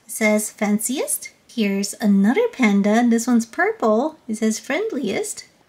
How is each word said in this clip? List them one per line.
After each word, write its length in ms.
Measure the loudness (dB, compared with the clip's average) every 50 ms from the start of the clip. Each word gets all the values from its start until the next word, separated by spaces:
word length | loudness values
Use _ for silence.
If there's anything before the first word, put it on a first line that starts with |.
| _
It 60 | -16
says 380 | -6 -2 0 2 2 0 0 -4
fanciest. 840 | -6 -4 -2 0 0 0 -2 -4 -4 -4 -4 -4 -6 -8 -8 -14 -20 _ _ -10
Here's 420 | -4 -2 -2 0 0 -2 -4 -6 -6 -2
another 460 | 0 2 4 4 4 4 4 2 0 0
panda. 520 | 0 0 2 2 2 2 2 4 4 4 4
This 220 | 4 2 2 2
one's 200 | 2 2 0 0
purple. 680 | -2 -4 -2 -2 -2 -2 0 0 2 2 2 0 -2 -6 -10 _ -10
It 80 | -6
says 240 | -2 -2 -2 -2 -2
friendliest. 840 | -6 -6 -4 -4 -4 -4 -4 -4 -4 -4 -4 -4 -6 -8 -10 -14 -16 -20 _ _ _